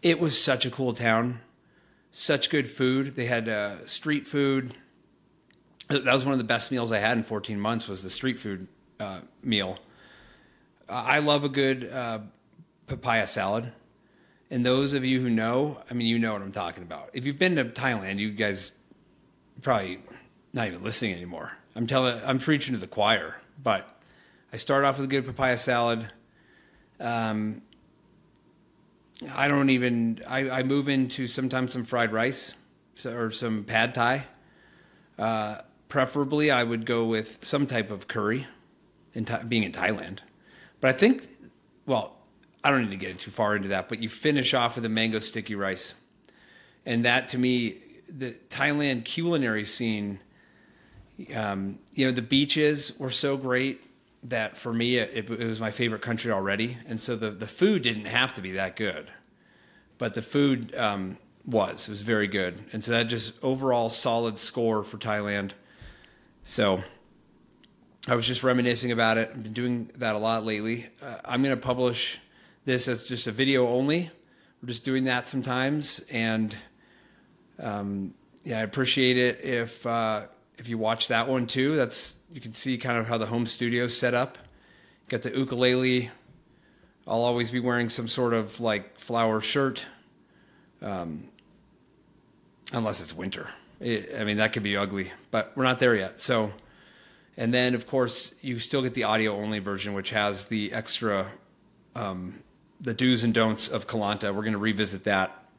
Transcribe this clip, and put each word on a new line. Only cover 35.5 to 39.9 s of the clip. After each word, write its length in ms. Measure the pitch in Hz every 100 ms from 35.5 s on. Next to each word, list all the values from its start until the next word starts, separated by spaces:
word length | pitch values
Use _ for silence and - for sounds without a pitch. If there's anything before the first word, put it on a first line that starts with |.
| 107 - _ _
preferably, 600 | 143 131 147 135 147 151
I 140 | 127
would 240 | 117 117 113
go 180 | 117 113
with 400 | 113 107 - -
some 220 | 143 139
type 240 | 120 104
of 160 | 101 -
curry, 400 | 113 104 123 131 - _ _ _ _ _
in 120 | 113 110
Tha-, 200 | 117 113
being 160 | 113
in 100 | 98
Thailand. 460 | 80 90